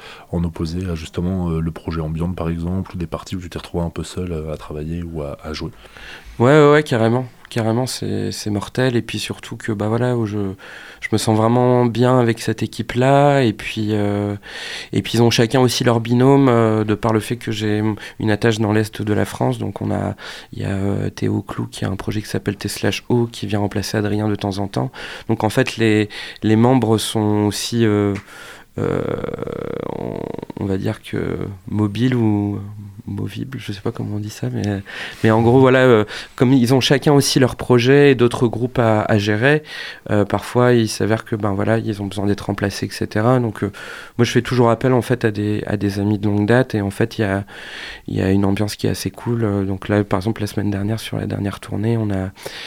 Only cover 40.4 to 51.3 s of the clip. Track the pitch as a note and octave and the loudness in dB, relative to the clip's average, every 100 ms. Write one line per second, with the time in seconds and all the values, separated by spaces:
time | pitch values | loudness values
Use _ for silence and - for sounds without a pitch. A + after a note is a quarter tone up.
40.4 | - B2 B2 A#2+ A2 - G2+ A2 - A2 | -2 2 4 4 2 0 0 -2 -2 -4
41.4 | G#2 G2 G#2 A2+ A2 G2+ G2 G2 G2+ G2+ | -2 0 0 0 -2 -4 -6 -2 -2 -2
42.4 | - G2+ G2+ - G2 - G#2 G#2 A2+ B2+ | -2 -2 -2 -4 -6 -6 -4 0 2 2
43.4 | A#2+ - G2+ - - - - - A#2 A#2+ | 0 -4 -6 -6 -16 -16 -6 0 2 2
44.4 | A#2+ B2+ A#2 A2+ C3 B2+ A2+ B2 A2+ G#2 | 2 2 4 4 2 2 0 0 0 -2
45.4 | G#2 G#2 - G#2 G2+ G2+ G2+ G#2 G#2 G#2 | -2 -2 -2 -2 -2 0 0 0 0 2
46.4 | G#2 A#2+ B2+ G#2+ G2 - A2+ - G#2 G2 | 2 2 2 -2 -2 -2 -2 -2 -2 -2
47.4 | G2+ - - - - - - G#2 F#2+ G2 | -6 -14 -16 -14 -14 -14 -6 -2 2 2
48.4 | G2 G2 G#2 - G#2+ G2 F#2+ - - A#2 | 2 0 -2 -2 -4 -2 -6 -6 -4 -2
49.4 | A2 G2+ G2 F#2+ - G#2 G2+ G2+ G2+ G#2 | 0 0 -2 -4 0 0 2 0 -2 -4
50.4 | G#2 - G2+ G2 G2+ A2 - G#2+ G2+ | -4 -2 -2 -2 -2 -4 -6 -6 -4